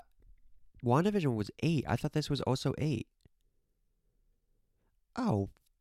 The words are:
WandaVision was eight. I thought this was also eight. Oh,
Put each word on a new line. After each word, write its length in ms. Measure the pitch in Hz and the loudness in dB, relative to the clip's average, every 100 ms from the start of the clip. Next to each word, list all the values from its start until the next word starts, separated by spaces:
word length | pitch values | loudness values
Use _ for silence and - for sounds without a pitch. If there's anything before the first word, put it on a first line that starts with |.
| - _ - - - - - - | -14 _ -20 -20 -20 -20 -20 -6
WandaVision 520 | 120 131 190 208 147 110 | 2 4 4 2 2 0
was 160 | 101 - | -2 -2
eight. 240 | 151 160 - | 0 0 0
I 80 | - | -2
thought 160 | 151 | 0
this 160 | 156 - | -2 -2
was 100 | 143 | -2
also 320 | - 131 139 - | -2 -2 -2 -2
eight. 260 | 156 131 - _ - _ _ _ _ _ _ _ _ _ _ _ _ _ _ _ _ _ _ - | -2 -4 -6 _ -20 _ _ _ _ _ _ _ _ _ _ _ _ _ _ _ _ _ _ -4
Oh, 340 | 240 104 98 - _ _ | 0 0 -2 -10 _ _